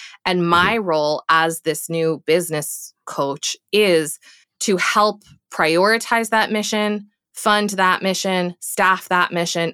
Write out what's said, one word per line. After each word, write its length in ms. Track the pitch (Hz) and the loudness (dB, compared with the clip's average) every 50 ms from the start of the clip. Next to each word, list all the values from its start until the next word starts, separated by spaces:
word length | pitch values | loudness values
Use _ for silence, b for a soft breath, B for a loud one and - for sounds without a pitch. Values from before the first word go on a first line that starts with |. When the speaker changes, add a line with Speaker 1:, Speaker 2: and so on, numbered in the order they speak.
| B B B B _ | B B B B _
Speaker 1:
And 220 | 185 185 180 170 170 | -2 0 0 2 4
my 280 | 175 175 180 202 226 | 4 4 4 4 2
Speaker 2:
Mm-hmm. 80 | 226 202 | 0 0
Speaker 1:
role 380 | 180 156 156 151 147 151 - - - | 0 0 0 0 0 -2 -2 0 2
as 320 | 160 160 160 165 160 - | 2 2 2 2 -2 -2
this 280 | - 160 151 - - - | -4 -4 -4 -4 -6 -4
new 340 | 165 165 160 160 160 - - | -2 0 0 0 -2 -2 0
business 680 | 151 160 180 165 147 156 151 143 - - - - - _ _ _ | 2 2 2 2 -2 -4 -6 -6 -6 -10 -12 -14 -18 _ _ _
coach 500 | - - - 139 139 - 147 - - - - _ _ | -10 -6 -6 -4 -4 -6 -6 -6 -8 -8 -10 _ _
is 480 | - 214 214 190 175 160 156 151 - b b b b b b b _ _ | 0 2 4 4 2 2 0 -2 -8 b b b b b b b _ _
to 160 | - 220 190 | -2 -2 0
help 460 | 175 - - - 214 208 214 202 208 _ - - _ _ _ - | 0 0 0 2 2 2 2 0 -4 _ -20 -20 _ _ _ -4
prioritize 760 | - 165 156 165 175 190 214 226 233 - - 240 233 226 - | 0 0 2 4 4 4 4 2 0 0 0 0 -2 0 0
that 220 | 226 220 208 - | 0 0 0 0
mission, 560 | 214 214 208 - 220 214 214 208 208 208 202 - _ _ _ _ _ | -2 -4 -2 -2 -2 -2 -2 -2 -2 -6 -8 -14 _ _ _ _ _
fund 380 | - - 220 208 208 208 202 | -4 0 2 2 2 2 0
that 300 | 202 190 185 185 180 - | 0 2 2 2 2 0
mission, 540 | 190 190 185 - - 190 185 180 175 175 175 - | 0 -2 -2 -2 -2 -2 -2 0 -2 -4 -6 -10
staff 500 | - - - - 190 190 185 185 - - | -12 -6 -2 0 2 2 2 0 -2 -2
that 220 | 185 180 175 - | 0 0 0 0
mission, 420 | 175 170 175 175 - 170 170 165 | 0 -4 -4 -2 -2 -2 -4 -4